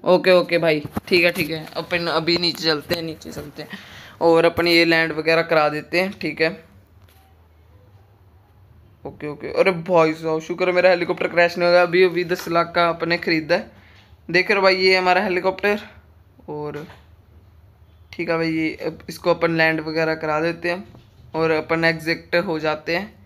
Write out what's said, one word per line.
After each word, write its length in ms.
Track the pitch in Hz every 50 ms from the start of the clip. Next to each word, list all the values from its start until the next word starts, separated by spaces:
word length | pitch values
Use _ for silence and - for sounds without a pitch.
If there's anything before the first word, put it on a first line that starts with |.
| -
ओके, 280 | - 180 175 147 185 185
ओके 260 | 180 175 175 170 170
भाई, 240 | 165 165 156 151 147 - - - _ -
ठीक 160 | 196 175 170
है, 60 | 175
ठीक 200 | 170 185 165 147
है। 160 | 160 160 156 - -
अपन 300 | - 170 - 180 170 170
अभी 300 | 170 147 160 160 165 170 170
नीचे 260 | 175 170 156 - 160
चलते 300 | 160 160 147 143 - 175
हैं, 80 | 170 165
नीचे 280 | 165 156 - - 160
चलते 320 | - - 147 147 147 - 147
हैं 160 | - - - - - - - - - - -
और 240 | 156 170 165 165 160
अपन 220 | 170 165 - 170
ये 180 | 170 170 170 170
लैंड 280 | 165 165 165 165 160 151
वगैरह 300 | 151 151 160 165 160 165
करा 260 | 160 170 156 151 151
देते 320 | 147 151 151 - - 170
हैं, 120 | 185 190 196 -
ठीक 200 | - 160 143 -
है। 100 | 160 160 190 - - _ _ - _ _ _ _ - _ _ _ _ _ _ _ _ _ _ _ _ _ _ - _ _ _ - _ _ _ _ _ _ _ - _ _ _ _ - _ - - _ _ _ _ _
ओके, 240 | 143 143 - 147 147
ओके। 200 | 147 147 - 135 - -
अरे 100 | 175 190 185 170 165
भाई 300 | 180 185 170 160 160 156
साहब, 280 | 160 160 160 160 160
शुक्र 280 | 160 - 175 170 185 180
है 60 | 180
मेरा 160 | 180 175 185
हेलीकॉप्टर 380 | 180 175 175 165 180 160 - 160
क्रैश 300 | 160 165 175 175 175 196
नहीं 100 | 175 175
हो 40 | 175
गया। 100 | 175 180
अभी, 200 | 170 165 180 185
अभी 200 | 185 165 170 180
दस 240 | 165 180 175 - 175
लाख 240 | 170 170 165 165 -
का 140 | 175 175 170
अपने 300 | 165 165 - 165 170 170
ख़रीदा 360 | - - 170 156 156 147 170
है। 160 | 190 220 - - - - - - - _ _ - _ _ -
देख 220 | 165 175 180 -
रहे 60 | 214
हो 60 | 202 190
भाई, 140 | 190 190
ये 200 | 190 185 185 190
हमारा 260 | 185 185 180 180 180 202
हेलीकॉप्टर। 580 | 208 180 180 175 190 190 - - 208 208 214 - - - - _ _ - _ - _ _ _ - -
और 380 | 151 151 151 147 147 147 160 - - - - _ - _ _ _ _ - _ - _ - - - _ _ - _ _ _ - _ -
ठीक 180 | - 170 170
है 60 | 165
भाई, 140 | 165 165 165
ये 220 | 160 160 160 156 - - -
अब 120 | 156 160 - - -
इसको 220 | - - - 175
अपन 260 | 170 165 170 170 165
लैंड 240 | 165 160 160 160 156
वगैरह 340 | 156 160 156 160 160 160 160
करा 260 | 156 160 156 151 151
देते 300 | 160 170 170 170 - 175
हैं 140 | 170 185 208 - - - - - _ - - - -
और 160 | 160 160 160
अपन 340 | 160 156 156 - 170 165 165
एग्जिट 520 | 165 160 160 156 160 165 165 - - - 175 175
हो 120 | 202 160 156
जाते 380 | 151 156 151 151 - - 165
हैं। 160 | 175 202 220 - - -